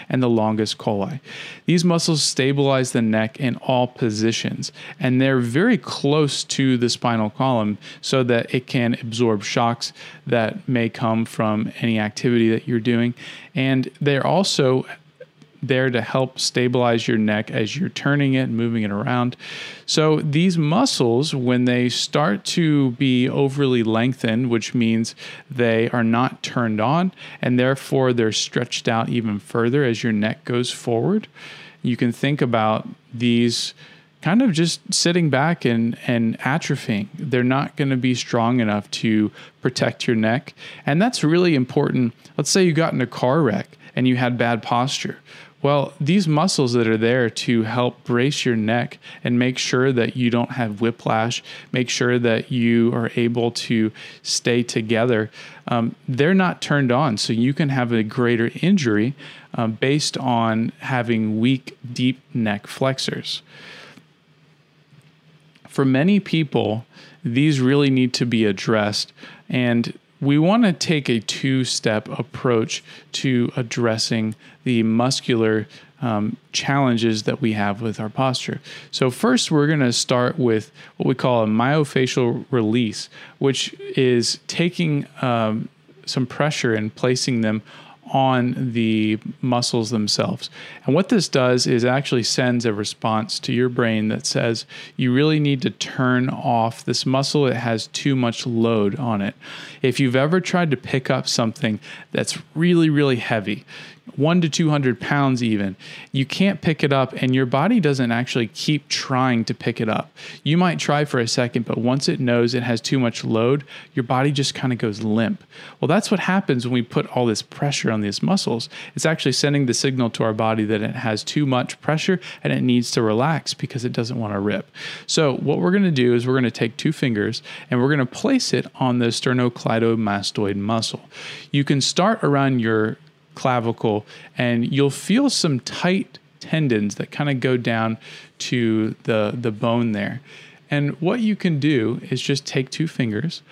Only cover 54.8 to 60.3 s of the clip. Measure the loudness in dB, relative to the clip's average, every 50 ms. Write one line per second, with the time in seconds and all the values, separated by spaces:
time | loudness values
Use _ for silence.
54.8 | -2 0 0 0 2 2 2 0 0 -2 -6 -18 -20 -20 -20 -14 -6 -2 -2 0
55.8 | 0 -2 -4 _ -8 -6 0 2 2 4 4 4 2 2 -2 -4 -2 0 0 2
56.8 | 2 2 2 2 2 0 0 -2 -2 -2 0 2 2 0 2 0 0 0 0 0
57.8 | 0 0 0 0 0 -2 -2 0 0 2 2 0 0 -2 -2 -2 2 2 2 2
58.8 | 2 2 2 2 2 0 -2 -6 -14 -20 -20 -20 -18 -10 -4 -4 -2 -2 -2 -2
59.8 | 0 0 0 0 -2 -4 -6 -4 -2 0